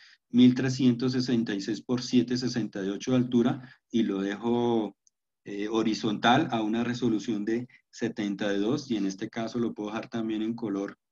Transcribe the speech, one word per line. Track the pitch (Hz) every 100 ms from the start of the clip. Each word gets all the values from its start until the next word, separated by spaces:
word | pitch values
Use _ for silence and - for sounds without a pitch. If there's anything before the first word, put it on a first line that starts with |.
| - _ _
mil | 120 127
trescientos | 123 127 127 127 117 131
sesenta | 127 127 117 110 101
y |
seis | 104 101
por | - 123
siete | - 123 123 123
sesenta | 123 120 101 101 95
y |
ocho | 101 -
de | 127
altura, | 120 123 117 151 - - _
y | 117
lo | 101 98
dejo, | 98 101 117 120 120 117 104 - _ _ _ _
eh, | - 101 104
horizontal | 113 113 104 113 104 117 135 160
a | 117
una | 107 113
resolución | 120 123 123 107 101 104
de | 104 117 123 - _
setenta | - 117 - 104 98 104
y | 101
dos, | 104 143 -
y | 110
en | 98
este | 95 110
caso | - 113 120
lo | 117
puedo | - 104
dejar | 107 104
también | 117 110 107
en | 110
color, | 120 110 98 98 - _